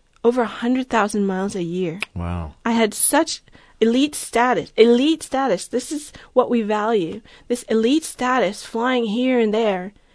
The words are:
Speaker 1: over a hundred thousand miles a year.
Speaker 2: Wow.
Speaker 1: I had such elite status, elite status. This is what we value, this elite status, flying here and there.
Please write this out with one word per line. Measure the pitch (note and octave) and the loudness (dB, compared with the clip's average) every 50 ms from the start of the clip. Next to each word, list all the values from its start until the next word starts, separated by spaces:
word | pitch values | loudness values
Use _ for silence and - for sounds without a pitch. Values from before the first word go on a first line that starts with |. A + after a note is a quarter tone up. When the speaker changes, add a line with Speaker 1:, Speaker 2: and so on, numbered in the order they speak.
| _ _ _ _ - | _ _ _ _ 0
Speaker 1:
over | A#3 A#3+ B3+ | 0 2 2
a | A#3 | -2
hundred | G3+ - - A#3+ A#3+ B3+ B3+ B3+ - | -2 -4 -4 -2 0 0 0 0 0
thousand | - A3+ G3+ G#3 - G#3 G3+ | 0 0 0 2 0 0 0
miles | F#3+ F#3 F#3 G3 G3+ G3 | 0 0 -2 -4 -4 -4
a | G3 | -4
year. | E3+ E3 F3 F#3 F#3 E3+ D#3 G3+ - - _ | -6 -4 -2 -2 -2 -4 -4 -6 -10 -10 _
Speaker 2:
Wow. | F2+ F2 E2+ F2 F2 E2 D#2 - _ _ | -6 -6 -4 -4 -6 -6 -8 -12 _ _
Speaker 1:
I | A3+ | -2
had | A3+ A#3 A3+ G#3 - | 2 2 2 2 0
such | - - - - C#4+ E4 - - - - - - - - - - _ | -2 -2 2 2 2 2 0 -4 -10 -12 -20 -20 -20 -20 -20 -2 _
elite | A3 A3+ A#3 B3+ C#4 D4 D4 | 2 2 4 2 2 0 -2
status, | - - - - A3+ A#3+ B3+ A#3+ F3 - - _ | -8 -12 -4 0 0 2 2 2 0 -2 -4 _
elite | - A3 A#3+ A#3+ A#3+ C4+ D#4 D#4+ D#4 | 4 6 6 6 4 4 2 0 -2
status. | - - - C4 C4+ B3+ F#3 F3+ - - | -4 -6 -4 -2 0 0 -2 -2 -4 -6
This | - B3 - - | -6 -6 -6 -4
is | D#4+ D4 - - - - - - | -8 -10 -10 -12 -18 -20 -20 0
what | _ B3 B3 - | _ 2 2 2
we | B3 A#3 | 0 0
value, | G#3+ G3+ G#3+ G#3 G#3 A3 A#3 G#3 E3+ D#3+ F#3+ A3 - - - - - _ | 0 0 -2 -2 0 0 0 0 -2 -2 -6 -10 -14 -18 -20 -20 -6 _
this | A#3+ A#3+ - | -6 -6 -2
elite | - A3 A3 A3 A#3+ C#4 D#4+ D#4 | -2 0 2 2 4 2 2 0
status, | - - - B3 B3 B3+ C4 G3+ F3+ G#3 - - | -4 -6 -4 -2 0 2 2 0 0 -2 -6 -14
flying | - - A3+ A#3 B3+ B3+ B3 A#3 | -8 -6 -4 -2 0 0 0 0
here | G#3+ G3 A#3+ B3+ C4 B3+ A#3+ | -2 -2 0 0 2 2 2
and | A3+ G#3+ | 2 2
there. | G3+ A3 A#3 G#3+ G3 F3+ F3+ G3+ - _ _ _ | 0 0 0 0 -2 -2 -6 -10 -14 _ _ _